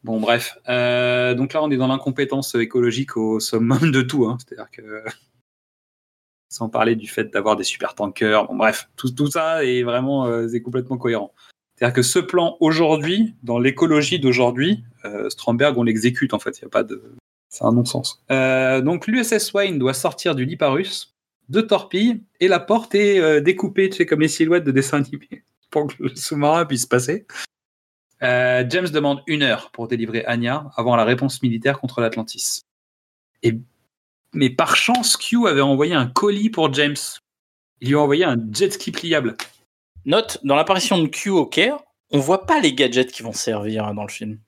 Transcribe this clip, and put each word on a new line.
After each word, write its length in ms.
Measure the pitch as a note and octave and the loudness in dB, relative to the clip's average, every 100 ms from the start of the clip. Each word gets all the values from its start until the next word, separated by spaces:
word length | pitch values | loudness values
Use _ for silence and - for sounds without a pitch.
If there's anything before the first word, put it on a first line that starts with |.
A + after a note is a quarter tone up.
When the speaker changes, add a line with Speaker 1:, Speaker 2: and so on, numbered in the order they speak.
Speaker 1:
Bon, 160 | A#2 A2 | -4 -4
bref. 380 | G#2+ A#2+ - - - | 0 0 -2 -12 -4
Euh, 640 | B2 B2 B2 B2 B2 B2 | 0 0 2 0 0 0
donc 200 | B2 C3+ | 0 -2
là, 100 | D#3 | -2
on 80 | D3+ | 0
est 60 | C3 | 0
dans 100 | B2+ | 0
l'incompétence 640 | C3+ C#3 C3 C#3 C#3 C3+ A#2+ | 0 -4 -2 -2 -2 -2 -2
écologique 600 | A2+ B2+ A#2+ A#2 C#3 A#2 | 0 2 2 0 -4 -2
au 240 | A2 A2 | -2 -2
summum 500 | - A2+ A#2 B2+ D#3+ | -2 0 2 4 4
de 120 | C3+ | 2
tout, 240 | B2+ D3 A2+ | 0 0 0
hein. 120 | B2 - | 0 -10
C'est-à-dire 240 | - A2 | -18 -18
que, 360 | - A2 G#2+ A2 | -18 -16 -12 -12
<laughs> 1400 | - _ _ _ _ _ _ _ _ _ _ _ _ _ | -14 _ _ _ _ _ _ _ _ _ _ _ _ _
sans 200 | - A2+ | -10 -6
parler 260 | A2+ A2+ A2+ | 0 0 0
du 120 | G#2+ | -4
fait 240 | - G#2+ | -6 -4
d'avoir 220 | G#2+ G#2+ G#2 | -2 0 0
des 80 | |
super 320 | F#2+ - - - | -2 -6 -8 -6
tankers, 520 | G2+ - A2 G#2+ G2 | -8 -2 2 2 0
bon, 80 | G#2 | 0
bref. 340 | A2 G#2+ - - | 0 0 -10 -8
Tout, 140 | C3 | -8
tout 160 | B2+ D3 | -2 -2
ça 360 | E3 D#3+ E3 | 0 -2 0
est 200 | C3 B2 | 0 0
vraiment, 420 | A#2+ B2 C3 C#3 B2 | 0 -2 0 0 0
euh, 220 | A#2 A#2 | -2 -2
c'est 120 | A#2+ | -4
complètement 360 | A#2+ B2+ B2+ C3 | -4 -6 -4 -4
cohérent. 360 | B2 A2+ G2+ _ - _ _ _ | -2 -2 -6 _ -20 _ _ _
C'est-à-dire 200 | B2 B2 | 0 2
que 80 | |
ce 160 | B2 F3+ | 2 0
plan 360 | F3 F3+ E3+ - | 0 0 0 2
aujourd'hui, 760 | D#3+ D#3+ D#3+ D#3 D3 G3 A3 - | 2 4 2 2 0 0 0 -2
dans 160 | B2 A#2+ | -4 2
l'écologie 640 | B2+ C3+ E3 D3+ C#3+ F3 | 2 2 4 4 2 2
d'aujourd'hui, 640 | C3+ B2 B2 B2 D#3 G#3+ - _ G#2 | 2 4 2 2 0 -2 -4 _ -12
euh, 240 | G#2 G#2+ | -8 -8
Stromberg, 480 | - - A#2 C#3+ B2 | -4 -2 2 2 2
on 60 | |
l'exécute, 500 | A#2 A2 A#2 B2+ C3+ | 0 2 0 0 -2
en 60 | G#2+ | -2
fait. 200 | - - | -6 -10
Il 20 | |
y 40 | - | -4
a 40 | |
pas 140 | G#2+ | -2
de, 180 | G#2+ - A2+ - _ _ _ | -2 -8 -16 -20 _ _ _
c'est 160 | - A2 | -4 2
un 60 | |
non-sens. 520 | A#2+ A#2+ - B2 - _ | 2 2 -4 -6 -10 _
Euh, 500 | C3+ C3 C3 C3 C3 | 0 2 2 2 2
donc, 260 | C3+ F3 - | 0 -2 -2
l'U 120 | B3 | -2
S 120 | A3+ | 0
S 220 | G#3+ G#3+ | 0 0
Wayne 260 | G3+ G3 D#3 | 0 0 0
doit 160 | B2+ C3 | -2 0
sortir 400 | F3 - F3+ C#3 | -4 -2 -2 -2
du 100 | C3 | -4
Liparus, 680 | E3+ D3 C#3 F#3+ - - _ _ _ - | 0 0 0 -2 -8 -14 _ _ _ -2
deux 160 | F3 A3 | -2 2
torpilles, 560 | G3+ - F3+ A3+ A3 - _ | 0 0 0 0 0 -8 _
et 80 | F3+ | 2
la 120 | D#3+ | 2
porte 340 | - A3+ A3+ | 2 0 2
est, 260 | G3+ G#3 G3 | 2 4 4
euh, 220 | D#3 D3+ | 4 4
découpée, 480 | D3+ F#3+ G3 - F#3+ | 4 0 -2 0 0
tu 80 | F#3+ | 0
sais, 80 | E3 | 0
comme 160 | D#3 | 2
les 60 | D#3 | 2
silhouettes 360 | - D#3+ F3 | 2 2 2
de 80 | D3 | 2
dessins 260 | C3+ C3+ D3 | 0 2 -2
animés, 400 | C3+ C#3+ - - _ _ | -2 -6 -14 -20 _ _
<laughs> 120 | _ | _
pour 160 | D3+ D3 | -4 -4
que 80 | - | -4
le 120 | C3+ B2 | -8 -6
sous-marin 500 | - D3+ D3 E3 D#3+ | -6 0 2 2 2
puisse 200 | B2+ - | -2 0
passer. 400 | B2 B2+ F#3+ _ - - _ _ _ _ _ _ _ | 0 0 -6 _ -16 -16 _ _ _ _ _ _ _
Euh, 420 | B2+ B2 B2+ B2+ B2 | 0 2 2 2 2
James 180 | F3 F3+ | -2 0
demande 320 | D3+ C#3+ C#3 - | 0 0 -2 -4
une 140 | D3+ | 0
heure 300 | C3+ G#2+ - | 0 0 -4
pour 160 | - A#2 | -12 -6
délivrer 360 | A#2+ A2+ A2+ A2+ | -4 -2 -4 -4
Anya 420 | A#2+ A#2+ C#3+ D3 - | -2 -2 -4 -6 -4
avant 180 | A#2 A#2+ | 2 2
la 80 | |
réponse 380 | A2 B2+ C#3 - | 4 2 0 0
militaire 380 | B2+ A2+ C3+ C#3 | -2 0 -2 -2
contre 200 | - - | -4 -2
l'Atlantis. 640 | A#2 A2+ A2 - - - _ _ _ _ _ _ _ _ | -2 -2 -8 -8 -8 -8 _ _ _ _ _ _ _ _
Et... 180 | A#2+ A2+ - _ _ _ _ _ _ | -2 -2 -10 _ _ _ _ _ _
Mais 180 | D#3 C3 | 0 0
par 260 | B2+ D#3+ - | 2 2 2
chance, 400 | - B3 A3+ - | 2 0 0 -2
Q 300 | - A#3+ A3 | 0 2 2
avait 120 | C#3 | 4
envoyé 320 | C#3 C3+ D3+ E3 | 4 4 2 2
un 100 | B2+ | 0
colis 420 | - G#3 G3+ G#3+ | 0 0 2 0
pour 220 | A3 D#3 | 2 0
James. 220 | C3+ D3 C#3+ - - _ _ _ _ _ _ | 2 0 -2 -10 -14 _ _ _ _ _ _
Il 80 | B2 | 0
lui 60 | D3 | 2
a 40 | |
envoyé 240 | D3 D3 | 4 2
un 140 | F3+ A#2+ A2 | 2 0 -4
jet 180 | G#2+ G3 | -2 -2
ski 200 | G3 - | -2 -8
pliable. 440 | E3+ E3+ D#3 C#3 - - _ _ _ _ - C3+ | -8 -2 -2 -2 -8 -16 _ _ _ _ -14 0
Speaker 2:
Note, 340 | F#3 A3 - | 0 0 -8
dans 120 | C#3 C#3+ | 0 2
l'apparition 420 | D#3 F#3+ C3 F#3 | 2 0 2 2
de 60 | D#3+ | 0
Q 220 | - G3+ | -2 -2
au 160 | F#3 B2+ | 0 2
Caire, 340 | - G#3+ C#4+ _ _ _ | 2 2 0 _ _ _
on 80 | C#3+ | -2
voit 260 | C3+ F#3 - | 2 0 2
pas 140 | D#4+ | 2
les 140 | D3+ | 2
gadgets 380 | B2+ B2+ A#2+ B2+ | 2 0 2 -2
qui 120 | - | -4
vont 100 | A2+ | -10
servir 600 | A2 - G#2+ G#2 A2 G#2 | -6 -4 -4 -4 -4 -6
dans 100 | G#2 | -6
le 60 | G#2 | -10
film. 260 | - A2 G#2+ | -10 -12 -12